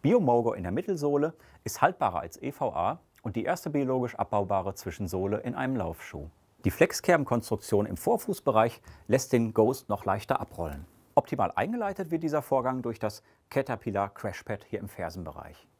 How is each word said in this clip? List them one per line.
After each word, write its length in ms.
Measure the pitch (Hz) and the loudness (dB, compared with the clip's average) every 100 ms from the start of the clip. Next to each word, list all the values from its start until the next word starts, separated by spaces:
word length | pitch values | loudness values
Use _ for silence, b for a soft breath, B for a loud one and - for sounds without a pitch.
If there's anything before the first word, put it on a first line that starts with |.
Biomogo 520 | - 240 147 120 117 | 6 4 6 4 4
in 100 | 104 | -2
der 80 | 90 | -4
Mittelsohle 640 | 110 190 180 147 143 151 - b b | -4 -2 -2 2 2 0 -4 b b
ist 200 | - - | -10 2
haltbarer 380 | 160 185 107 87 | 2 4 -2 -2
als 200 | 87 - | -6 -8
E 100 | 135 | -10
V 220 | - 127 | -4 -4
A 240 | - 90 165 _ _ | 0 -2 -4 _ _
und 140 | 113 113 | -6 -4
die 80 | |
erste 260 | - 175 175 | -2 -4 -2
biologisch 460 | 147 131 131 120 - | -2 0 0 -2 -4
abbaubare 580 | - 104 95 98 95 | 0 0 2 0 -2
Zwischensohle 680 | - 95 - 95 95 98 104 | -6 -10 -6 -4 -2 0 -2
in 120 | 123 | -4
einem 220 | - 131 131 | -4 -2 -2
Laufschuh. 500 | 82 - - 76 73 _ _ _ 104 | -4 -6 -12 -12 -12 _ _ _ -4
Die 60 | |
Flexkerbenkonstruktion 1120 | - 160 - - 165 135 120 - 107 - 104 104 | 4 2 4 2 4 4 0 0 -4 2 2 2
im 120 | - | -2
Vorfußbereich 840 | - 233 - 190 - 110 117 - B B - | 0 0 -2 -2 2 4 4 0 B B 2
lässt 240 | 127 - | 2 4
den 220 | 123 113 | 2 4
Ghost 360 | 110 110 127 - | 4 4 4 -4
noch 160 | 104 101 | -4 0
leichter 340 | 98 - 135 | -2 0 -4
abrollen. 480 | - - 82 71 - _ _ | -4 -6 -6 -6 -14 _ _
Optimal 400 | - - - 95 - | 0 2 0 0 2
eingeleitet 540 | 180 240 202 190 170 | -2 -2 -4 -6 -4
wird 140 | 165 | -2
dieser 180 | 160 147 | 0 -2
Vorgang 400 | 139 135 123 131 | 2 0 2 -2
durch 160 | 117 110 | -4 -4
das 240 | 107 - b b _ | -4 -6 b b _
Caterpillar 580 | 139 131 123 - 98 98 | -4 -2 -4 -2 -2 -2
Crashpad 540 | - 107 92 - 104 | -4 -8 -8 -8 -10
hier 160 | - 101 | -6 -8
im 100 | 101 | -8
Fersenbereich. 800 | - 85 87 80 - - 76 _ | -8 -8 -8 -12 -12 -16 -20 _